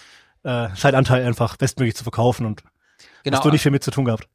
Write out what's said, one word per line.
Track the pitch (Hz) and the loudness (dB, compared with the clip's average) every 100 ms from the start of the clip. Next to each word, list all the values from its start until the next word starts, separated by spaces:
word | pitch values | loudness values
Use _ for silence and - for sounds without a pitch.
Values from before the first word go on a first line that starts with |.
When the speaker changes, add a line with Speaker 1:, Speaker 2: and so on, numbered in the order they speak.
| - - _ _ | -20 -20 _ _
Speaker 1:
äh, | - 120 113 95 | -6 -4 -6 0
Scheidanteil | 143 131 131 127 123 | 2 4 4 2 2
einfach | 113 117 - | -2 -2 -2
bestmöglich | 135 - 120 - | -4 -2 -2 -2
zu | |
verkaufen | 113 - 120 120 113 | -6 0 0 0 -4
und | 104 - _ _ _ _ _ | -8 -14 _ _ _ _ _
Speaker 2:
Genau. | 139 135 | -4 0
Speaker 1:
hast | 147 | 2
du | |
nicht | 147 | 4
viel | 147 | 2
mit | 139 | 0
zu | - | -2
tun | 139 127 | -2 -2
gehabt? | 110 - | -2 -6